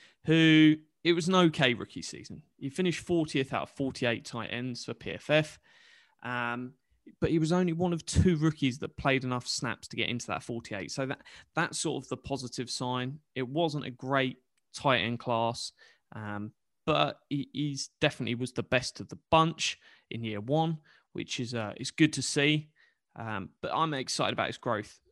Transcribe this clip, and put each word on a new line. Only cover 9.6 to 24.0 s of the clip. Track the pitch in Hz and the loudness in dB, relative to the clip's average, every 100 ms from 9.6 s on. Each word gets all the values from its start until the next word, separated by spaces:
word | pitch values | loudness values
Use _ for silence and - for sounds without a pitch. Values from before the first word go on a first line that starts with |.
| 120 - - | -4 -6 -8
to | - | -4
get | 101 | -2
into | 117 - | -4 -4
that | 80 | -6
forty-eight. | - 117 - 104 85 | -6 -10 -8 -8 -6
So | - 135 | -6 -6
that, | - - - - | -6 -12 -20 -8
that's | - 165 - | -4 -4 -2
sort | 165 135 | -4 -4
of | - | -6
the | 131 | -10
positive | - 139 123 - 117 | -6 -8 -6 -8 -8
sign. | - 127 123 127 151 _ | -6 -4 -2 -4 -8 _
It | 127 123 | -8 -4
wasn't | 147 165 147 - | 0 0 -2 -8
a | |
great | 120 131 139 131 - _ _ _ | -8 -2 0 0 -4 _ _ _
tight | - 143 123 | -2 2 4
end | 104 120 | 2 -2
class, | - 113 117 123 - - - _ _ | -2 0 0 -2 -10 -14 -20 _ _
um, | 110 104 104 107 - _ _ - | -12 -8 -8 -10 -12 _ _ 0
but | 147 147 - _ | 2 2 -2 _
he, | 143 - | -6 -4
he's | - 147 135 - _ | -4 -4 -4 -10 _
definitely | 151 - 113 | -2 0 -4
was | 120 127 | -4 -4
the | - | -6
best | 104 127 - - | 0 0 0 -8
of | 98 | -12
the | - _ | -14 _
bunch | 160 160 - - - - - _ | 4 4 0 -4 -4 -14 -20 _
in | 113 | -8
year | 113 104 | -6 -6
one, | 110 151 160 156 - _ _ | -2 0 2 -2 -8 _ _
which | - - - | -10 -8 -6
is, | 120 | -4
uh, | 120 107 - | -4 -6 -8
is | - | -10
good | - 156 | 2 2
to | 151 | 4
see. | - 151 143 151 151 _ _ _ _ | -2 2 2 2 -2 _ _ _ _
Um, | - 113 104 87 - | -14 -8 -8 -8 -10
but | - | -6
I'm | 131 160 | -2 -2
excited | 139 | -2